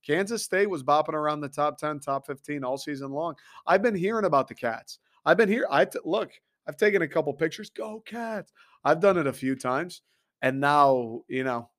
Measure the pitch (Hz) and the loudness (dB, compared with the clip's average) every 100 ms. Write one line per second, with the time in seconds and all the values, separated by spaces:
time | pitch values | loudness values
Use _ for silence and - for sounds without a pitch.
0 | - 156 196 226 - 185 202 170 131 147 | 0 0 0 -4 -2 0 0 -2 2 2
1 | 151 156 151 151 143 143 147 143 151 147 | 2 -2 -2 -2 -6 -2 -2 -2 -6 -6
2 | 143 139 139 139 - 147 127 135 151 139 | -4 -6 -6 -14 -8 -8 -6 -6 -6 -10
3 | 139 139 170 147 - - - 185 233 196 | -8 -6 -6 -8 -20 -12 2 2 4 0
4 | 190 226 190 143 131 - 123 113 - - | 0 0 2 2 0 -4 -6 -6 -12 -20
5 | _ _ - 180 214 226 - 143 190 - | _ _ 2 4 4 2 2 2 2 0
6 | - 196 - - _ _ - 143 214 196 | -2 -2 -4 -10 _ _ -14 0 2 2
7 | 160 160 147 139 160 - 208 - 220 220 | 0 -2 -2 -2 -4 -4 -14 -10 -10 -10
8 | - 233 226 214 - _ _ _ 139 160 | -12 -10 -8 -8 -10 _ _ _ 0 4
9 | 196 180 139 135 131 131 127 131 175 - | 4 4 0 -2 -4 -4 -2 -4 -6 -12
10 | _ _ _ _ 131 135 143 147 143 131 | _ _ _ _ -2 0 2 6 6 6
11 | 117 117 _ 131 131 120 120 | 0 -10 _ -4 -2 -4 -8